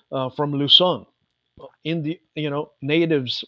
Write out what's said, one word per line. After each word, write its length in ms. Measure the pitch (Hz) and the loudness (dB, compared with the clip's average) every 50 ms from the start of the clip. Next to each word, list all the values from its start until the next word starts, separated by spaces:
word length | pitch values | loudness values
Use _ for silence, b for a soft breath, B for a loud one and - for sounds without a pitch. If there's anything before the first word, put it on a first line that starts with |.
| b b 139 | b b -6
uh, 160 | 135 131 127 | -4 -4 -4
from 220 | - - 147 143 143 | -2 -2 -2 -2 0
Luzon. 540 | 139 143 139 - - 180 180 156 110 - _ _ _ _ _ _ _ _ _ _ - 139 131 _ _ - | -2 2 4 6 6 6 4 0 -2 -6 _ _ _ _ _ _ _ _ _ _ -20 -20 -20 _ _ -8
Indi-, 360 | 151 165 170 147 151 170 - _ _ - | -6 -4 -4 -4 -4 -6 -8 _ _ -10
you 160 | 160 151 147 | -6 -6 -4
know, 220 | 143 147 151 - _ - 139 | -4 -4 -6 -8 _ -10 -4
natives 600 | 139 151 165 170 160 160 143 127 123 - - - | 0 2 2 4 4 2 0 0 -2 -6 -8 -10